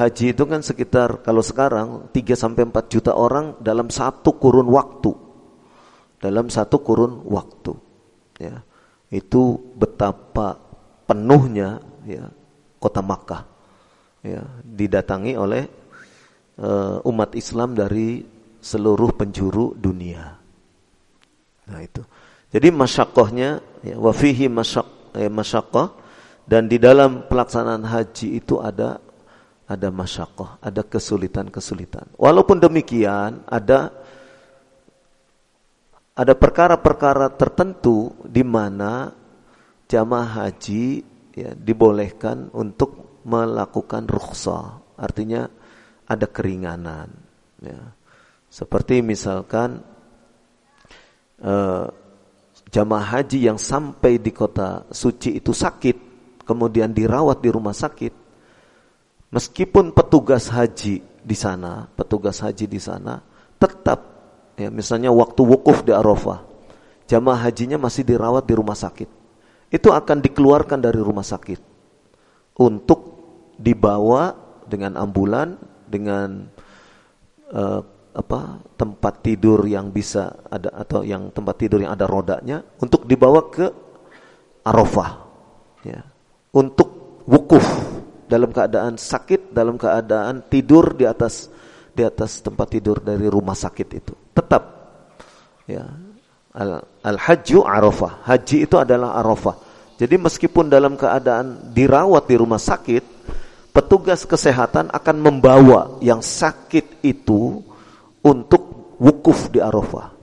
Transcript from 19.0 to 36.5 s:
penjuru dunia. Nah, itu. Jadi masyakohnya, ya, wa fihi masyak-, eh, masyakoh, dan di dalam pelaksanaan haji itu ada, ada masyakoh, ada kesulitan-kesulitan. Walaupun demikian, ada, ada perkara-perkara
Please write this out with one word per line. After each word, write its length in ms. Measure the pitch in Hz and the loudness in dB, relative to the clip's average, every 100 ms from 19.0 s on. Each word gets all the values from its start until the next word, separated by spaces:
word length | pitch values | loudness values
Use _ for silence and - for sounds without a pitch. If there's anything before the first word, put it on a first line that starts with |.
| 117 107 | 0 -2
penjuru 560 | 104 98 95 98 123 | -6 -4 -4 -2 -4
dunia. 640 | - 98 92 87 82 76 82 _ _ _ _ _ _ _ _ _ _ _ _ _ | -4 -6 -6 -10 -14 -18 -20 _ _ _ _ _ _ _ _ _ _ _ _ _
Nah, 80 | 160 | -20
itu. 240 | 175 117 117 _ _ _ _ | -16 -16 -18 _ _ _ _
Jadi 240 | 110 160 | 4 4
masyakohnya, 880 | 156 127 - 120 127 107 120 135 151 - - | 4 0 0 0 4 2 2 -4 -4 -10 -20
ya, 120 | - 113 | -16 -2
wa 80 | 113 | 0
fihi 380 | 107 143 123 135 | 2 2 2 0
masyak-, 640 | 117 110 123 - - - | -2 -4 -4 -6 -12 -16
eh, 160 | 104 104 | -6 -6
masyakoh, 640 | 107 104 117 - 120 175 - - - - _ - | -4 -4 -4 -2 -2 -2 -8 -20 -20 -20 _ 0
dan 160 | 113 | 0
di 160 | 113 117 | 2 4
dalam 480 | 120 139 139 127 - | 6 8 6 2 -4
pelaksanaan 560 | 127 117 120 113 110 | -2 -2 -4 -4 -4
haji 560 | 110 117 107 - 107 117 | -4 -4 -6 -8 -8 -8
itu 160 | - 131 | -4 -4
ada, 400 | 107 98 120 - _ _ _ _ _ _ _ | -4 -6 -6 -8 _ _ _ _ _ _ _
ada 200 | 95 98 | -8 -6
masyakoh, 640 | 92 90 - 82 - 92 - | -6 -10 -10 -12 -12 -16 -12
ada 160 | 107 98 | -10 -8
kesulitan-kesulitan. 1400 | 101 110 - 104 92 101 98 - - 92 90 - - - | -6 -8 -4 -6 -4 -8 -10 -12 -12 -12 -12 -16 -20 2
Walaupun 400 | 131 175 185 185 | 4 6 4 6
demikian, 880 | 170 156 - 117 104 101 104 123 | 4 4 -2 -2 0 0 -4 -8
ada, 480 | - 117 104 135 147 - - - - _ _ _ _ _ _ _ _ _ _ _ _ _ _ _ _ _ _ - | -8 -8 2 0 0 -12 -20 -20 -20 _ _ _ _ _ _ _ _ _ _ _ _ _ _ _ _ _ _ -4
ada 160 | 127 | 2
perkara-perkara 1040 | 127 - | 4 4